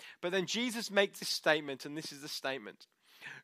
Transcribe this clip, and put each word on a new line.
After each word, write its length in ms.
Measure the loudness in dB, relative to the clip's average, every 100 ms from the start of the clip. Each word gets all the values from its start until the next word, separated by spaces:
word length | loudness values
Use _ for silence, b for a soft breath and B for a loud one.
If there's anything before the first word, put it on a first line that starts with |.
| B B
But 120 | 0
then 120 | 2
Jesus 460 | 2 0 0 -2 2
makes 280 | 4 4 2
this 120 | -4
statement, 560 | 0 4 4 2 -6 -6
and 100 | -6
this 160 | -8
is 80 | -10
the 80 | -8
statement. 580 | -4 -4 -4 -6 -14 -20 _ B B B B